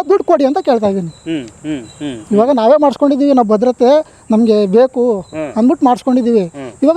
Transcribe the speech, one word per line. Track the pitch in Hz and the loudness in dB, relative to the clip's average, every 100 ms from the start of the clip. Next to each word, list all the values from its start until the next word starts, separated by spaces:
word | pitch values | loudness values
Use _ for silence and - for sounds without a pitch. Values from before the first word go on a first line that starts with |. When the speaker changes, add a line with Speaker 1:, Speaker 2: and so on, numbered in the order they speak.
| 320 | 2
Speaker 1:
ದುಡ್ಡು | 392 | 0
ಕೊಡಿ | - 320 | 2 0
ಅಂತ | 269 339 | 0 0
ಕೇಳ್ತಾ | 339 233 208 | 0 0 0
ಇದೀನಿ. | 196 170 | -4 -6
Speaker 2:
ಹ್ಮ್, | - 160 160 117 | -10 -8 -8 -8
ಹ್ಮ್, | - 151 147 | -12 -10 -10
ಹ್ಮ್, | 110 - 147 120 | -10 -12 -10 -10
ಹ್ಮ್. | - 208 | -2 0
Speaker 1:
ಇವಾಗ | 247 | 2
ನಾವೇ | 262 220 302 | 2 2 2
ಮಾಡ್ಸ್ಕೊಂಡಿದ್ದೀವಿ, | 285 - 285 269 285 | 2 0 0 0 2
ನಾವು | 262 214 | 2 2
ಭದ್ರತೆ | 214 247 240 247 302 - - - | 0 0 0 2 2 -2 -10 -2
ನಮ್ಗೆ | 220 233 214 202 | 0 2 0 2
ಬೇಕು | 220 254 247 240 202 | 2 2 0 -2 -2
Speaker 2:
ಹ್ಮ್. | 165 - 139 220 | -6 -10 -8 0
Speaker 1:
ಅಂದ್ಬಿಟ್ಟು | 247 330 269 | 0 2 0
ಮಾಡ್ಸ್ಕೊಂಡಿದ್ದೀವಿ. | 247 - 254 240 226 170 | 0 0 -2 0 0 -2
Speaker 2:
ಹ್ಮ್. | 143 131 - | -8 -14 -2
Speaker 1:
ಇವಾಗ | 277 | 0